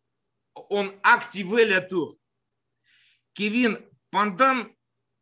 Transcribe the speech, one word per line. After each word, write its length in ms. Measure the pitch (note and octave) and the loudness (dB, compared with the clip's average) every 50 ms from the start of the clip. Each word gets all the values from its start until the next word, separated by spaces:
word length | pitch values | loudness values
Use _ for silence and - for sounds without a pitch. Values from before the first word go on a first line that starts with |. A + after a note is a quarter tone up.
| _ _ _ _ _ _ _ _ _ _ - - - - | _ _ _ _ _ _ _ _ _ _ -20 -20 -8 -4
ont 220 | G3+ G3+ G3 G3 G3 - - | -2 -2 -2 -4 -6 0 4
activé 640 | G#3+ A#3 - - - - G3 F#3 F3 A3 A#3+ A3+ | 4 4 4 2 -4 -8 -8 -6 0 2 2 4
la 140 | G#3 F#3 F#3 | 4 2 0
tour. 380 | F3+ - F#3+ E3+ C#3+ - - _ _ _ _ _ _ _ _ _ _ _ _ _ _ _ _ _ _ _ _ _ _ _ - | -2 -4 -4 -4 -4 -6 -8 _ _ _ _ _ _ _ _ _ _ _ _ _ _ _ _ _ _ _ _ _ _ _ -8
Kevin, 440 | - G#3 G#3+ A3 B3 B3 A3 F#3+ - - _ _ _ _ _ | -6 -4 -2 0 0 0 0 0 -4 -10 _ _ _ _ _
pendant 540 | - G3 G#3 G#3 F3+ F3 C4 C4+ C4 B3 G#3 - _ _ _ _ _ _ _ _ _ _ | -2 -2 -2 0 0 2 2 2 2 0 -4 -10 _ _ _ _ _ _ _ _ _ _